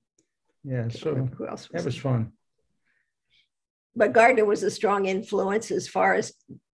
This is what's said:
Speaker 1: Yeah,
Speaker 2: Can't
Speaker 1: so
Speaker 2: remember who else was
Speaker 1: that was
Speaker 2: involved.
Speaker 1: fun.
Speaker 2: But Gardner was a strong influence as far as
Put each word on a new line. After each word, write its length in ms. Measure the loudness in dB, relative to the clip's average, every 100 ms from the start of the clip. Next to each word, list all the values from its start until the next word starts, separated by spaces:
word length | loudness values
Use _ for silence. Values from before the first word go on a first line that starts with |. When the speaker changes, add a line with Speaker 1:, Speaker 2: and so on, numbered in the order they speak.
| _ _ _ _ _ _
Speaker 1:
Yeah, 160 | -8 -4
Speaker 2:
Can't 100 | -4
Speaker 1:
so 180 | -6 -4
Speaker 2:
remember 260 | -2 -4 -6
who 100 | -10
else 240 | -12 -10
was 120 | -6
Speaker 1:
that 40 | -6
was 80 | -4
Speaker 2:
involved. 200 | -2 -2
Speaker 1:
fun. 80 | -2 -10 _ _ _ _ _ _ _ _ _ _ _ _ _ _ _
Speaker 2:
But 180 | 0 4
Gardner 320 | 6 6 6
was 200 | 2 2
a 60 | -2
strong 360 | 0 0 2 0
influence 640 | -2 -2 -2 0 -2 -2
as 160 | -4 -2
far 280 | 0 2
as 180 | 2 -2 -10 -20 -20 _